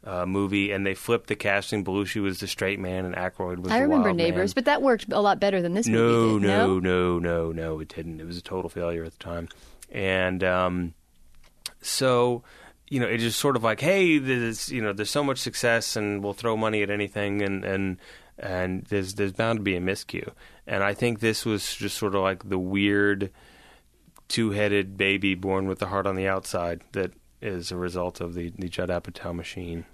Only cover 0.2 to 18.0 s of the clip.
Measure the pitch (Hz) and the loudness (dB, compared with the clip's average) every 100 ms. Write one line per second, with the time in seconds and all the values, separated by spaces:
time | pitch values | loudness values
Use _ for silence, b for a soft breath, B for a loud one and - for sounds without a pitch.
0.2 | 90 98 101 101 98 98 98 95 - 117 | -2 0 0 0 0 0 -2 -4 0 -2
1.2 | - 107 104 101 95 107 95 95 98 107 | 0 -4 0 0 0 -4 0 -2 0 0
2.2 | 98 92 101 - 95 98 92 92 92 92 | -2 -2 -6 -2 -2 -2 -4 -4 -4 -4
3.2 | 92 - 90 90 90 226 285 302 214 175 | -6 -4 -6 -4 0 2 4 4 2 2
4.2 | 165 180 190 269 247 285 269 226 - 208 | 0 2 0 0 0 2 2 2 0 2
5.2 | 208 196 202 196 175 185 233 113 117 117 | 2 4 2 2 0 0 2 4 6 6
6.2 | 113 107 101 101 98 92 90 90 90 87 | 4 4 4 4 4 4 4 4 4 2
7.2 | 85 85 82 82 82 78 78 - 82 78 | 0 0 -2 -4 -4 -6 -8 -10 -10 -10
8.2 | 80 87 - 95 87 85 87 85 82 - | -10 -12 -8 -6 -6 -4 -4 -4 -6 -12
9.2 | - 85 85 B B B - - 95 92 | -8 -8 -8 B B B -10 -4 0 2
10.2 | 92 92 92 92 92 90 87 - _ _ | 2 2 2 4 2 0 -4 -8 _ _
11.2 | - - - _ - - - - 131 123 | -20 -20 -20 _ -16 -12 -6 0 4 4
12.2 | 123 120 B B B B - 139 117 113 | 4 2 B B B B -6 -2 0 2
13.2 | 117 110 147 127 113 107 147 196 180 156 | 0 2 2 2 2 2 2 4 6 4
14.2 | 131 127 117 110 - 131 107 98 104 147 | 2 0 0 -4 -6 -2 -2 -2 -2 0
15.2 | 143 127 - - 120 117 - 117 104 101 | 0 -2 -4 0 2 2 0 -2 -2 -2
16.2 | 101 98 117 110 110 107 101 104 101 107 | -4 -2 -2 0 0 0 0 0 -2 -2
17.2 | 101 101 101 98 95 95 98 90 | -2 0 -2 -2 -2 -2 -2 -4